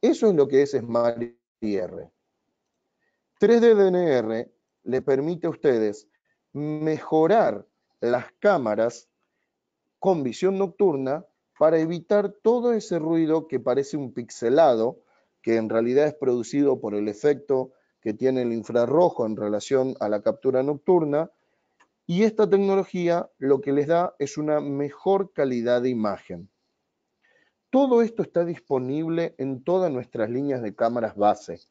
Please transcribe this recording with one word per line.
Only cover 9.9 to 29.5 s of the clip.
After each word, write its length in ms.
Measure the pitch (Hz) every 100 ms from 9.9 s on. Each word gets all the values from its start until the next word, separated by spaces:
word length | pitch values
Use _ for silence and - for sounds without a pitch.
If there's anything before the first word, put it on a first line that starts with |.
| _
con 240 | 190 175
visión 360 | 131 110 185 190
nocturna 640 | 190 165 196 143 131 147 - _ _ _
para 200 | 156 165
evitar 500 | 160 170 160 208 202 196
todo 320 | 214 247 240
ese 240 | 226 - 175
ruido 500 | 160 165 156 160 156
que 100 | 127
parece 380 | 117 127 139 156
un 160 | 131
pixelado, 840 | 120 120 - 117 139 160 117 113 - _ _ _ _
que 140 | - 113
en 120 | 110
realidad 380 | 113 117 127 151
es 80 |
producido 680 | 151 131 123 110 143 143 127
por 140 | 117
el 140 | 101 107
efecto 600 | 104 147 143 - 135 131 _ _ _
que 120 | 113
tiene 300 | 110 131 131
el 100 | 120
infrarrojo 760 | 117 107 120 120 147 175 - 110
en 100 | 104
relación 580 | 104 104 - 135 131 -
a 80 | 104
la 120 | 104
captura 420 | 107 107 135 127
nocturna, 680 | 135 147 - 180 151 143 165 _ _ _ _ _ _ _
y 200 | - 175
esta 240 | 220 214 208
tecnología 840 | 196 196 196 190 180 170 170 - _
lo 220 | 135 135
que 120 | 139
les 140 | 139 143
da 280 | 170 180 _
es 200 | 139 -
una 220 | 151 151
mejor 720 | 147 139 143 - 185 196 190
calidad 500 | - 139 123 117 123
de 80 | 127
imagen. 580 | 120 107 92 - 87 95 _ _ _ _ _ _ _ _ _ _ _ _
Todo 320 | 262 277 233
esto 200 | 226 226
está 220 | 156 170
disponible 880 | 170 165 _ 135 127 147 160 165 165 -
en 240 | 135